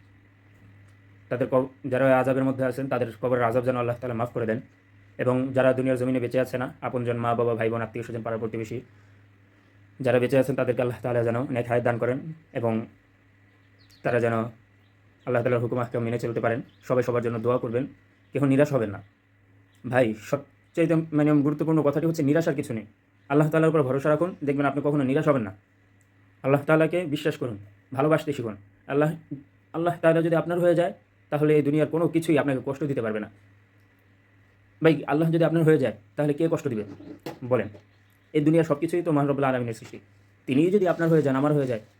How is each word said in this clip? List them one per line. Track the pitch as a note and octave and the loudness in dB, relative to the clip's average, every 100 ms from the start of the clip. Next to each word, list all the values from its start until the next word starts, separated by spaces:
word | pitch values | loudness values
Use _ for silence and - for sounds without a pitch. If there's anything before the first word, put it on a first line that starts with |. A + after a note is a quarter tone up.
| _ _ _ _ _ _ - - - _ _ - - | _ _ _ _ _ _ -20 -20 -20 _ _ -20 -8
তাদের | B2 B2 | -4 0
ক-, | B2+ C3+ - C3+ | 0 0 -6 -4
যারা | B2+ C3+ B2+ | 2 4 4
আযাবের | B2+ C3+ | 4 0
মধ্যে | C3+ B2+ | 0 0
আছেন, | C3 B2 C3+ | -2 -4 -4
তাদের | B2 A#2+ A2 | -2 -4 -4
কবরের | B2+ B2 | -2 0
আযাব | A#2 B2 | 2 2
যেন | B2 B2 | 0 0
আল্লাহ | A#2+ A#2+ | -2 -4
তাআলা | B2+ | -6
মাফ | A2+ A#2+ | -4 -4
করে | B2+ A2+ | -4 -2
দেন। | A#2 - _ _ _ - - | -4 -6 _ _ _ -16 -4
এবং | B2 B2+ C3+ | 0 0 0
যারা | B2+ C3 | 2 2
দুনিয়ার | B2 C3 B2+ | 2 0 -2
জমিনে | B2+ C3 | -2 -2
বেঁচে | A#2+ B2+ | -2 -2
আছে | B2 B2 | -2 -4
না, | C3 - | -8 -8
আপনজন, | B2+ B2 A#2+ A#2+ | -6 -4 -2 -2
মা, | A#2 | 0
বাবা, | A#2 A#2 | 0 0
ভাই, | A2+ A2+ | 0 -2
বোন, | A2+ | -2
আত্মীয় | A2+ A#2+ | -6 -8
স্বজন, | A2+ A#2 | -10 -8
পাড়া | A2+ A2+ | -6 -6
প্রতিবেশী, | A2 A2+ G#2+ A#2 - - _ _ _ _ _ _ _ _ _ - | -6 -6 -8 -10 -14 -20 _ _ _ _ _ _ _ _ _ -4
যারা | B2+ B2 | 0 2
বেঁচে | A#2+ C3+ | 4 2
আছেন, | C3 C3 | 2 0
তাদেরকে | B2+ A#2+ | -2 0
আল্লাহ | B2 A#2+ | -2 -4
তাআলা | B2 B2 | -2 0
যেন | A#2 A#2 C#3+ | 0 -2 -4
নেক | B2 A#2+ | -4 -2
হায়াত | A#2+ | 0
দান | A#2+ A#2 | 0 0
করেন | A#2+ C3+ E3 D#3 _ | -2 -4 -8 -16 _
এবং | C3 A#2 A2 - - _ _ _ _ _ _ _ _ _ _ | -4 -2 -2 -4 -14 _ _ _ _ _ _ _ _ _ _
তারা | D3 A#2+ | -2 0
যেন | A#2 | 0
আল্লাহ | A2+ A#2 - _ _ _ _ _ _ - B2 | 0 -4 -10 _ _ _ _ _ _ -4 -2
তাআলার | B2 B2 | 0 0
হুকুম | A#2 B2 | 0 -4
আহকাম | A#2+ B2 | -4 -4
মেনে | A2+ A#2+ | -4 -4
চলতে | A#2+ A2+ | -4 -2
পারেন। | A2+ A2+ - _ | -2 -2 -6 _
সবাই | - B2+ | -2 0
সবার | B2+ A#2+ | 0 -2
জন্য | A#2 A#2 | -2 -2
দোয়া | A#2 B2 | -2 -2
করবেন, | B2 A#2+ C#3 - _ _ _ | -2 -4 -6 -10 _ _ _
কেউ | C#3 | -2
নিরাশ | C#3 C3+ D3 | 2 4 2
হবেন | C#3 G#2+ | 0 -2
না। | F#2+ - _ _ _ _ _ _ _ A#2+ | -6 -16 _ _ _ _ _ _ _ -2
ভাই, | B2 A2+ | 2 2
সবচাইতে | G#2+ - C#3 - _ _ - E3 | -2 -4 -6 -6 _ _ -2 2
মানে | D#3+ D#3+ D3+ D3+ | 2 0 0 4
গুরুত্বপূর্ণ | D3 C#3+ D3+ D#3 D#3+ | 4 2 0 0 2
কথাটি | C#3+ D3+ D#3+ | 2 0 0
হচ্ছে | D#3+ | 0
নিরাশার | C#3 D#3 E3 | 2 2 2
কিছু | C#3+ C#3 | -2 -4
নেই। | A2+ G2+ _ _ _ - | -8 -10 _ _ _ -2
আল্লাহ | D3 D#3 | 2 2
তাআলার | D#3+ D#3+ | 4 4
উপর | D#3 | 2
ভরসা | B2+ C3+ D3+ | 2 0 0
রাখুন, | D3+ F3 F#3 | 0 0 -4
দেখবেন | C#3+ C#3 C#3+ | -4 0 0
আপনি | D3 | 0
কখনো | C#3+ D3 | 0 0
নিরাশ | C3 C#3+ D3+ | 0 2 2
হবেন | C3+ | 0
না। | G2+ - _ _ _ _ _ _ _ _ | -2 -10 _ _ _ _ _ _ _ _
আল্লাহ | C3+ C#3 | 0 0
তাআলাকে | C#3 D#3 D#3 F3 | 2 2 2 0
বিশ্বাস | F3 C#3+ D#3+ - | -4 -4 -4 -4
করুন, | B2+ G#2 - _ _ | -6 -8 -14 _ _
ভালোবাসতে | B2+ D3+ D#3 D3+ | -2 2 2 0
শিখুন। | C#3 A2+ G2 - _ - | -6 -8 -10 -16 _ -4
আল্লাহ, | C#3 D3+ D#3+ - C#3 - _ _ | 0 0 -2 -10 -16 -16 _ _
আল্লাহ | D#3+ E3+ E3 | -4 -2 2
তাআলা | E3 E3 | 2 4
যদি | E3 E3 | 2 0
আপনার | D#3+ F3 | 0 0
হয়ে | F3 | 2
যায়, | E3 F3+ - _ _ _ | 4 0 -4 _ _ _
তাহলে | D3 D3+ D3+ | 0 4 4
এই | |
দুনিয়ার | C#3 D3+ D3+ | 4 2 0
কোনো | D#3+ E3 | 0 0
কিছুই | E3 E3 D3 | 0 2 2
আপনাকে | C3+ C3 C3 | 2 -2 -4
কষ্ট | C3+ | -6
দিতে | D3+ C3+ | -4 -4
পারবে | A2+ G#2+ | -4 -4
না। | G#2+ - _ _ _ _ _ _ _ _ _ _ _ _ _ _ | -6 -14 _ _ _ _ _ _ _ _ _ _ _ _ _ _
ভাই, | D#3+ D3 - | 2 2 0
আল্লাহ | D3 E3 | 0 2
যদি | E3 | 2
আপনার | D#3+ E3 | 2 4
হয়ে | D#3 D#3 | 4 4
যায়, | A#2+ G#2+ - - | 2 -4 -10 -4
তাহলে | D3 | -2
কে | C#3+ E3 | 0 0
কষ্ট | E3 C#3 | -2 -2
দিবে | A2 G2+ G2 - - - - | -6 -6 -12 -18 -16 -16 -12
বলেন? | B2 B2 G2+ - _ _ _ _ _ | -2 0 0 -10 _ _ _ _ _
এই | D#3 | 0
দুনিয়ার | D3+ E3 | 4 4
সব | D#3+ C#3+ | 2 0
কিছুই | D#3+ F3 | -2 -2
তো | E3+ | 0
মহান | D3 C#3+ | 2 2
রব্বুল | C3+ | 0
আলামিনের | C3+ B2+ A#2+ | 0 0 -4
সৃষ্টি। | A2 - G#2+ - _ _ _ - | -8 -14 -20 -20 _ _ _ -2
তিনিই | C3+ F3 | 2 4
যদি | G3+ F3+ | 4 2
আপনার | E3 E3 | 2 2
হয়ে | D#3+ | 4
যান, | C#3 C3 | 4 2
আমার | D3 | 2
হয়ে | D3 C3 | 2 0
যায়, | A2+ - | -4 -8